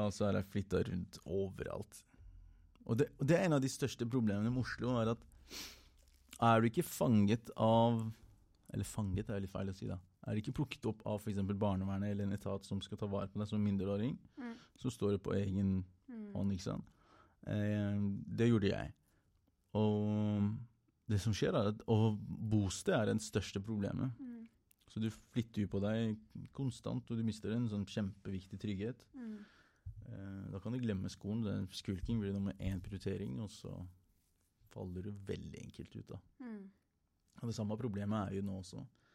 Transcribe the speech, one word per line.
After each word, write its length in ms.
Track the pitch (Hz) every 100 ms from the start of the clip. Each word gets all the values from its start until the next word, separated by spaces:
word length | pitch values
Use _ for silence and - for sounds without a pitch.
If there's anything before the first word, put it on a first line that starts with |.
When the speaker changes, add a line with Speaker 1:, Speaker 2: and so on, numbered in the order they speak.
| 104
Speaker 1:
og 80 | -
så 80 | 104
har 140 | 98
jeg 80 | 95
flyttet 400 | 101 95 90 -
rundt 300 | 90 90 - -
overalt. 680 | 95 98 - - - - - - - - - - - - - -
Og 80 | 117
det, 140 | - -
og 60 | 139
det 80 | 170
er 80 | 185
en 80 |
av 80 | 147
de 80 | 131
største 380 | - 135 - 120
problemene 400 | 131 110 101 110
med 140 | 127
Oslo, 320 | 120 - 120 123
er 140 | 110
at 140 | 117 - - - - - - - - - - - -
er 220 | 117 117
du 80 | 117
ikke 160 | 143 165
fanget 640 | - 135 110 101 117 - -
av, 400 | 113 113 117 117 113 110 - - _ _ -
eller 160 | 110 101
fanget 400 | - 98 92 -
er 140 | 101 95
litt 80 |
feil 160 | 98 98
å 80 | 98
si 80 | 107
da, 140 | 95 - _ -
er 80 |
du 80 | 107
ikke 140 | 107 135
plukket 280 | 147 - 113
opp 160 | 107 -
av 160 | 107
for 80 | -
eksempel 280 | 101 95 98
barnevernet 520 | 104 95 95 95 101 101
eller 100 | 98
en 80 |
etat 320 | 101 98 98 -
som 160 | 98
skal 160 | - 104
ta 100 | 104
vare 200 | 98 98
på 80 | 104
deg 60 | 104
som 120 | 107
mindreåring, 560 | 104 98 95 101 117 - - -
Speaker 2:
Mm. 140 | 240 233 - -
Speaker 1:
så 80 | 127
står 220 | - 104
det 80 | 101
på 100 | - 98
egen 460 | 101 95 98 95 92 - -
Speaker 2:
Mm. 240 | 226 208
Speaker 1:
hånd, 180 | 98 101
ikke 100 | 95
sant? 260 | - - - - _ - - _ -
Eh, 560 | 104 104 104 104 101 101 98 -
det 240 | 110 117
gjorde 200 | 113 98
jeg. 200 | 50 62 - _ _ _ _ _ _ _
Og 760 | 107 107 104 104 107 104 104 101 107 117 _ _ _ -
det 100 | 104
som 120 | 117
skjer 200 | 101 -
er 160 | 170 101
at, 100 | 107 -
og 300 | 110 113 104 104 - 107
bosted 440 | 107 98 - -
er 120 | 165 107
det 160 | 107
største 380 | - 104 - 101
problemet. 520 | 101 107 101 - 131 120
Speaker 2:
Mm. 280 | 262 233 226 _ _ _ -
Speaker 1:
Så 120 | -
du 80 | 110
flytter 520 | - - 120 113 -
jo 40 | 101
på 140 | 101
deg 360 | 101 110 113 107 - - 107
konstant, 560 | - 135 117 110 120 117
og 80 | 117
du 60 |
mister 280 | 113 107 -
en 160 | 117 120
sånn 180 | 104 98
kjempeviktig 720 | - 101 101 95 95 - 98
trygghet. 460 | 107 95 107 131 - 277
Speaker 2:
Mm. 220 | 233 214 208 - - _ - - -
Speaker 1:
Eh, 440 | 104 98 98 101
da 80 | 98
kan 120 | 110
du 60 | 127
glemme 300 | 120 95 98
skolen. 340 | - 95 110
Den 240 | 110 101 95
skulking 480 | - - 95 - 117
blir 140 | 101
nummer 200 | 98 98 -
én 200 | 95 95
prioritering, 580 | 90 98 101 98 104 127
og 80 | 107
så 240 | - - 92 90 92 _ _ _ _ _ _ -
faller 300 | 110 95 90
du 80 | 101
veldig 480 | 101 98 - - - -
enkelt 300 | - - -
ut 120 | 104
da. 120 | 92 - -
Speaker 2:
Mm. 300 | 247 214 196 _ _ _ _ _ _ -
Speaker 1:
Og 60 | 120
det 60 | 113
samme 220 | 104 107
problemet 520 | 120 101 104 107 98
er 60 | 98
jo 40 | 101
nå 120 | 95
også. 260 | 92 107 - _ _